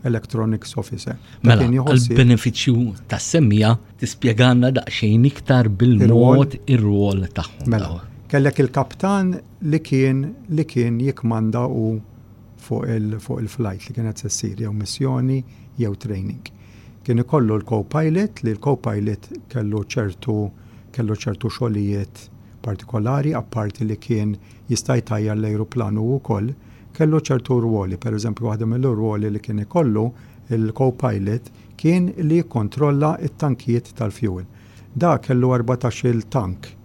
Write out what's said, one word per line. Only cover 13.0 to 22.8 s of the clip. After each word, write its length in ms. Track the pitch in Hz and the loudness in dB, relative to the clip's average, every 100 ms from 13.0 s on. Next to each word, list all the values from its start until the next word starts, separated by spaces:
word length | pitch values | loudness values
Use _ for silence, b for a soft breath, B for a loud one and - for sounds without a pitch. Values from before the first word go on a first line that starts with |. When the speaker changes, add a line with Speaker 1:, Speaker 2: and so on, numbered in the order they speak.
| 107 107 | -2 -6
Speaker 1:
fuq 240 | - 123 | -6 -6
il-flight 440 | 107 - 110 95 - | -6 -6 -6 -6 -10
li 40 | |
kienet 240 | - 110 104 | -6 -6 -6
se 120 | 104 | -8
ssir 280 | - 107 101 | -6 -6 -6
jew 160 | 113 | -6
missjoni 720 | 104 104 - 135 127 127 135 127 B B - | -6 -6 -4 -2 0 -2 -2 -6 B B -6
jew 160 | 117 98 | -4 -4
training. 460 | 110 98 98 - - B B B B B | -6 -6 -6 -10 -16 B B B B B
Kien 160 | - 117 | -2 0
ikollu 380 | 120 156 113 107 | 2 2 2 0
l-co-pilot, 840 | - 110 101 151 160 165 202 - | -2 -4 -2 -2 0 0 -2 -4
li 120 | 123 104 | -4 -2
l-co-pilot 760 | 143 143 110 104 104 104 - - - | -2 -2 -2 -2 -2 -4 -10 -18 -10
kellu 320 | 127 104 107 | -6 -4 -4
ċertu, 540 | 98 - 104 90 - 107 104 - B B B - | -4 -4 -4 -6 -4 -2 -2 -8 B B B -6
kellu 180 | 110 107 | -4 -2
ċertu 300 | - 98 113 | -4 -4 -6
xogħlijiet 800 | - 117 104 101 101 104 - - - B B | -4 -2 -2 -2 -2 -6 -10 -20 -20 B B
partikolari, 680 | - 98 | -8 -8